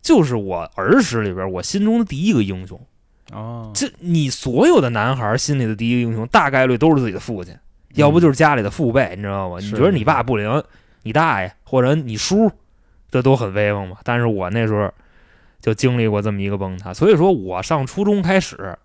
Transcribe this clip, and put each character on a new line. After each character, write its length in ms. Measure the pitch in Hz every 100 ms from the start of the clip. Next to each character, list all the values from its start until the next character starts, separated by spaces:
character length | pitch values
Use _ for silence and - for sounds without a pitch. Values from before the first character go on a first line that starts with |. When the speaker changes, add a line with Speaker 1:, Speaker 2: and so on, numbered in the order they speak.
Speaker 1:
就 240 | - 294
是 100 | 147
我 260 | 120 98 87 82 -
儿 220 | 95 240
时 180 | 190 117
里 100 | 104
边 140 | 90
儿 60 | 95
我 120 | 90
心 220 | - 196
中 140 | 214 233
的 60 | 220
第 160 | 135
一 100 | 190
个 100 | 160
英 240 | 98 92 92
雄。 140 | 92 - _ _ _ _
Speaker 2:
哦。 380 | 107 110 117 110
Speaker 1:
这 120 | 104 277 -
你 320 | 175 165 143
所 360 | - 135 123 285
有 140 | 240
的 80 | 131
男 260 | 113 110
孩 120 | 131 110
儿 100 | 120
心 220 | - 143
里 80 | 113
的 100 | 107
第 140 | 117
一 60 | 123
个 40 |
英 140 | 117
雄， 120 | 110 117
大 200 | 214 147
概 180 | 135 131
率 120 | 123
都 180 | 160 147
是 60 |
自 60 | 120
己 40 |
的 80 | 95
父 240 | - 107
亲， 80 | 90
Speaker 2:
嗯。 80 | - - _ _ -
Speaker 1:
要 140 | 147
不 100 | 160
就 80 | 170
是 60 |
家 200 | 131 156
里 80 | 135
的 80 | 101
父 200 | - 131
辈， 200 | 120 113 92
你 40 |
知 80 | 101
道 220 | 98 95
吗？ 100 | 87
Speaker 2:
是， 60 | 101
Speaker 1:
你 60 |
觉 120 | 113
得 60 | 160
你 140 | 175
爸 180 | 110 147
不 140 | 120 113
灵， 140 | 104 139
Speaker 2:
是。 80 | - _ _ _
Speaker 1:
你 100 | 113
大 300 | 113 160 107
爷 100 | 92 _
或 180 | - 131
者 120 | 123
你 220 | 156 131 107
叔， 340 | - 196 220 - _ _ _ _ _
这 100 | 131
都 160 | 127 135
很 160 | 110
威 220 | 98 104
风 140 | 101 95
嘛。 100 | 90
但 140 | - 120
是 80 | 117
我 220 | 104 90
那 180 | 110 113
时 60 |
候 180 | 107 101 - _ _ _ _ _ _
就 140 | -
经 240 | 110 131 123
历 100 | 113
过 140 | 104
这 100 | 104
么 80 | 101
一 80 | 98
个 80 | 101
崩 220 | 95 92
塌， 160 | 95
所 160 | 90 185
以 60 | 185
说 140 | 185
我 320 | 165 92 90
上 240 | - 160 131
初 160 | -
中 200 | 202 202
开 180 | 170 190
始 340 | - - 95 -